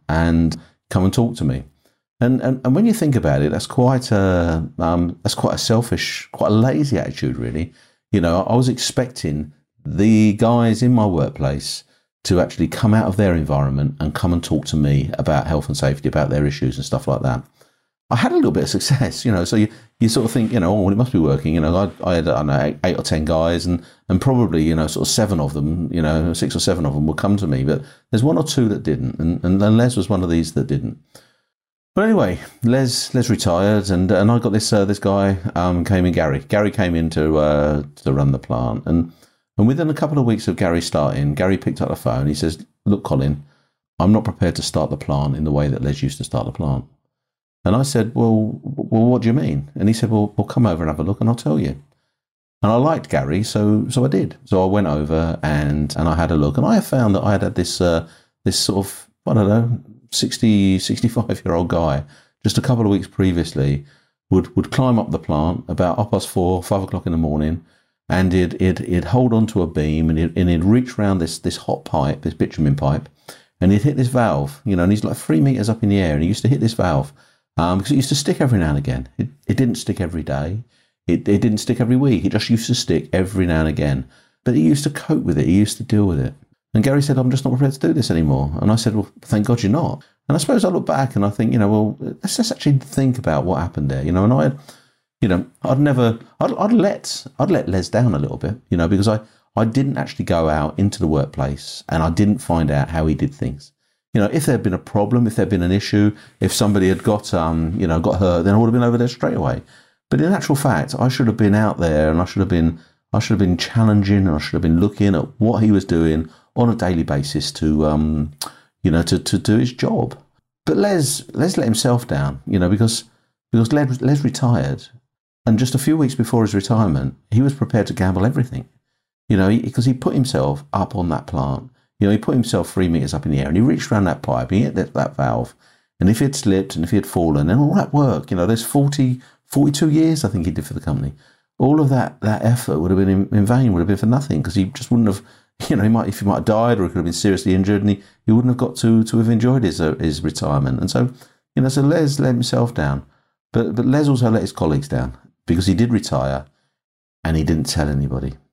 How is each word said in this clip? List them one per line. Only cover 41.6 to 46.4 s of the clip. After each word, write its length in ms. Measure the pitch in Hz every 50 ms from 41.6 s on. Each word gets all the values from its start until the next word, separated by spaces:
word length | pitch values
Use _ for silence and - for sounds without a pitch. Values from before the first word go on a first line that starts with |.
| - - - -
up 80 | - -
the 80 | 78
phone. 300 | - - - 58 64 69
He 80 | 73 73
says, 280 | 71 - 80 82 - - - _ _ _
"Look, 200 | 104 101 - -
Colin, 380 | - 76 67 67 71 73 71 - - _ _ _ _ _ _ _ _ _ -
I'm 140 | 170 185 214
not 120 | 220 226
prepared 320 | - 143 - 202 175 165
to 60 | - -
start 280 | - - - 76 -
the 80 | 73 -
plant 360 | - - 73 71 71 73 67
in 100 | 73 78
the 80 | 78 71
way 160 | 71 73 71
that 140 | 64 - 62
Les 200 | 71 71 - 69
used 160 | 69 - -
to 60 | -
start 200 | - - 65